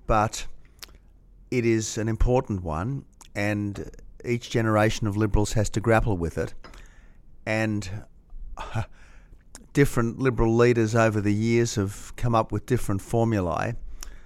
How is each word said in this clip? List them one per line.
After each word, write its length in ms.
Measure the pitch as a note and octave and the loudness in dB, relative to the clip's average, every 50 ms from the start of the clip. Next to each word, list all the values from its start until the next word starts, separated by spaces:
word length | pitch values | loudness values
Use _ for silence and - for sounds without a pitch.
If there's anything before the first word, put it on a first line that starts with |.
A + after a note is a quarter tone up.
| - | -2
but 400 | - A2+ G#2+ G#2+ A#2 - - - - - - - - - - - - - - - - - - - - - - - - | 2 2 2 2 0 -2 -6 -8 -8 -10 -12 -16 -20 -20 -20 -20 -20 -20 -20 -20 -20 -20 -20 -20 -20 -20 -20 -10 -2
it 140 | B2 B2+ A2+ | -2 2 2
is 340 | A#2 A2+ A2 G#2+ - - A2+ | 4 2 2 0 -2 -4 -4
an 100 | G#2+ A2+ | -2 -2
important 540 | A2 - - A#2+ B2 B2+ C3 - G#2 F#2 | 2 2 4 4 4 2 2 0 -6 -4
one, 420 | F2 E2 D2+ D#2+ F#2+ B2+ C#3 C#3 - - - - - - - | -4 -4 -4 -4 -4 -4 -4 -6 -10 -14 -20 -20 -20 -10 -6
and 560 | G2+ G2+ G#2 G#2 G#2 G#2 G2+ G2 - - - - - - - - - - | -2 -2 -2 0 -2 -4 -4 -6 -8 -10 -12 -14 -16 -18 -18 -18 -10 -4
each 260 | B2+ A#2+ A#2+ - - | -4 -4 -4 -4 -2
generation 560 | - A#2+ A2+ A2 G#2+ G#2 G#2+ A2+ A2 - A2+ | -2 0 2 4 4 4 4 4 2 0 -2
of 100 | G#2 G2 | -2 0
Liberals 360 | G#2 A2 G#2 G#2 G#2+ G#2 - - | 0 0 2 4 2 2 2 2
has 140 | A2+ G2+ - | 0 0 0
to 100 | - A2 | -2 -2
grapple 360 | - A#2 A2 A2 - A#2+ G2 | 2 4 4 4 4 2 0
with 220 | E2+ E2+ D#2 - - | 0 -2 -4 -2 -4
it. 160 | - - - - - - - - - - - - - - - - - - - - - | -6 -6 -8 -14 -16 -16 -20 -20 -20 -20 -20 -20 -20 -20 -20 -20 -20 -20 -20 -12 -6
And, 460 | G#2+ A2 A2 A2 A2 G#2+ G#2 F#2+ F#2 G#2 A2 - - - - - - - - - - - | -4 -2 0 0 -2 -2 -4 -6 -8 -10 -12 -12 -14 -20 -20 -20 -16 -14 -12 -12 -10 -10
uh, 280 | - - - - - - - - - - - - - - - - - - - - - - - | -12 -10 -6 -4 -6 -6 -6 -10 -20 -20 -20 -20 -20 -20 -20 -20 -20 -20 -20 -20 -20 -16 -4
different 460 | - D3 C#3+ - - B2+ A#2 A#2 - - | 2 2 2 4 4 0 -2 -2 -2 0
Liberal 380 | C3+ C3 A#2 A2+ A#2 A2+ A2+ | 0 0 2 2 2 4 6
leaders 380 | A#2 A#2+ B2 A#2+ A#2 A2+ G#2+ A#2 | 6 6 6 6 4 2 2 4
over 260 | A#2 A2+ A2+ G#2 G#2+ | 4 4 4 2 2
the 140 | G2 G#2 G#2 | 2 2 2
years 400 | G#2 A2+ A#2 A#2 A#2 A#2 A2+ - | 2 2 2 4 4 2 2 0
have 400 | A2 F#2+ G2+ G2+ - - - - | -2 -2 -2 -4 -8 -14 -14 -6
come 180 | - - B2 A#2 | -2 0 2 2
up 160 | A2+ A2 - | 2 2 0
with 140 | G#2+ G#2 - | -4 -6 -2
different 380 | - B2+ A2 - - G2+ - | 0 0 0 0 -2 -2 -4
formulae. 720 | - - - A#2 A2+ A2+ A2 G2 F2+ E2+ D#2 - G2 A2 A#2+ - - - - - - - - - - | -4 -2 0 2 2 2 2 0 0 0 -2 -2 -2 -4 -4 -6 -8 -10 -10 -10 -12 -14 -14 -16 -18